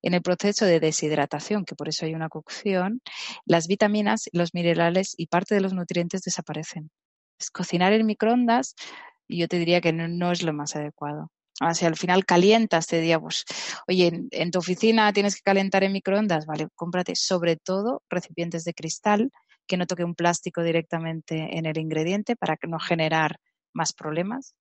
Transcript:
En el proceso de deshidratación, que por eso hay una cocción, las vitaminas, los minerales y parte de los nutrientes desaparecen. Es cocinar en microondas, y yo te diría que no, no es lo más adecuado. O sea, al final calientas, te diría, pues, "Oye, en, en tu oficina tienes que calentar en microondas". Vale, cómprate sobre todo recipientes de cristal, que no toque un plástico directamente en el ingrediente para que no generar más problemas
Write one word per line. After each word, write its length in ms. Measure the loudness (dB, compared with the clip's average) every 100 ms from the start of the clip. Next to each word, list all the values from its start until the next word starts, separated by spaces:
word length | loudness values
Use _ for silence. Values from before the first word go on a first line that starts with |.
En 100 | 0
el 80 | 0
proceso 460 | 0 0 0 2 4
de 120 | 4
deshidratación, 840 | 4 0 -2 0 -2 -4 -4 -4
que 100 | -4
por 140 | -8 -6
eso 160 | -4
hay 100 | -4
una 140 | -6 -8
cocción, 720 | -10 -14 -8 -2 0 0 -4 -8 -14 -12 -14 0
las 200 | 2 2
vitaminas, 640 | 2 2 2 2 0 -2
los 180 | -2 0
minerales 640 | 0 0 4 4 2 -2 -6
y 120 | -2
parte 260 | 0 2
de 80 | 0
los 100 | 0
nutrientes 480 | -2 -4 -2 -2 -4
desaparecen. 720 | -6 -8 -6 -8 -8 -12 -14 _ _ _ _ _
Es 100 | -14
cocinar 440 | -8 -2 2 4
en 100 | 4
microondas, 680 | 4 2 2 4 4 2 0 -10 -18 -18 -20 _ _
y 120 | -2
yo 100 | 0
te 100 | 0
diría 220 | 2 2
que 140 | 2
no, 120 | 0 -2
no 220 | -2 -2
es 120 | 0
lo 100 | -2
más 240 | -2 -4 -6
adecuado. 540 | -8 -8 -8 -8 -12 _ _ -2
O 100 | 0
sea, 160 | 2 0
al 80 | 0
final 300 | 2 2 6
calientas, 600 | 6 8 6 6 2 2
te 100 | 0
diría, 220 | 2 0
pues, 280 | 0 -6 -6 -10 -10 -10 -2
"Oye, 200 | 4 4
en, 200 | 2 -8
en 200 | -4 -2
tu 80 | -2
oficina 520 | -2 2 4 6 4
tienes 220 | 4 0 0
que 60 |
calentar 400 | 2 2 2 2
en 80 | 2
microondas". 520 | 0 0 0 2 0
Vale, 240 | -2 -6 -6
cómprate 420 | _ -6 -4 -4 -4
sobre 400 | 0 0 2 0
todo 460 | -2 -2 -2 -6 _
recipientes 540 | -6 -6 -8 -6 -6
de 100 | -8
cristal, 580 | -8 -8 -4 0 2 0 _ _ _ -6
que 120 | -4
no 80 | -2
toque 180 | -2
un 100 | -4
plástico 480 | 0 0 0 -4 -4
directamente 960 | 0 0 -2 -6 -4 -8 -6 -6 -4 -4
en 80 |
el 140 | -4 -4
ingrediente 580 | -2 -2 0 -2 -2 -4
para 220 | -2 -4
que 100 | -4
no 100 | -6
generar 640 | -2 0 2 2 0 -4 _ _ _
más 220 | -6 -4
problemas 600 | -4 -6 -4 -4 -6 -12 _